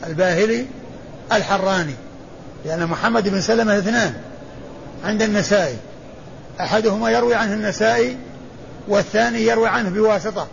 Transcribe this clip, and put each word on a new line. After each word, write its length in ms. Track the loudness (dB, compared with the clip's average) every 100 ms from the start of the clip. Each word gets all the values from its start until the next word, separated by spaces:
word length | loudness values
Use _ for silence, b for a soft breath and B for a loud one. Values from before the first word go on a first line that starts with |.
| -6
الباهلي 600 | 0 2 4 2 2 -2 -10 -14 -16 -16 -16 0
الحراني، 600 | 0 2 2 2 2 0 -6 -14 -18 -18 -18 -16 -12
لأن 220 | -6 -2 -2
محمد 420 | 0 2 2 2
بن 120 | 0
سلمة 380 | 2 2 4 2
اثنان 360 | 2 2 0 -2 -12 -16 -16 -16 -16 -16 -16 -8
عند 180 | -2 0
النسائي، 540 | 2 2 4 2 2 -2 -12 -18 -18 -18 -18 -18 -16 -8
أحدهما 500 | 0 2 2 2 2
يروي 240 | 4 4
عنه 200 | 2 2
النسائي 640 | 0 -2 2 2 4 2 -2 -12 -16 -16 -16 -16 -14 0
والثاني 500 | 2 2 2 2 4
يروي 300 | 2 4 4
عنه 220 | 2 0
بواسطة 560 | 2 4 4 0 -4 -8